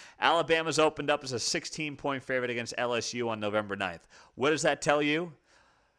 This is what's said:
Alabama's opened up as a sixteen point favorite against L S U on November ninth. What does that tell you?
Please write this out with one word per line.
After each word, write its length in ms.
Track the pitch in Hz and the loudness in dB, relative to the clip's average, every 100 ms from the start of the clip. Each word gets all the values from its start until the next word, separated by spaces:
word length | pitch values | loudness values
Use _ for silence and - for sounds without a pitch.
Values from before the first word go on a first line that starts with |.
| - - | -18 0
Alabama's 600 | 131 165 151 160 160 147 | 4 4 4 2 2 4
opened 300 | 156 151 147 | 2 2 -2
up 140 | 147 | -2
as 100 | 131 | -2
a 60 | 120 | -4
sixteen 580 | - 165 - - 151 139 | -2 -4 -6 -8 -8 -6
point 280 | 143 135 | -4 -4
favorite 260 | - 131 123 | -2 -2 -2
against 240 | 120 117 - | -4 -4 -4
L 180 | 120 | -2
S 200 | 120 - | 0 -2
U 140 | 120 117 | -4 -2
on 100 | 110 | -2
November 380 | 104 107 104 98 | 0 0 0 -2
ninth. 300 | 95 85 _ - - | -4 -6 _ -20 -16
What 160 | - 139 | -2 0
does 120 | 151 | 2
that 200 | 156 139 | 2 2
tell 180 | 156 147 | 2 2
you? 320 | 147 156 175 143 _ _ _ _ _ | 2 0 -2 -10 _ _ _ _ _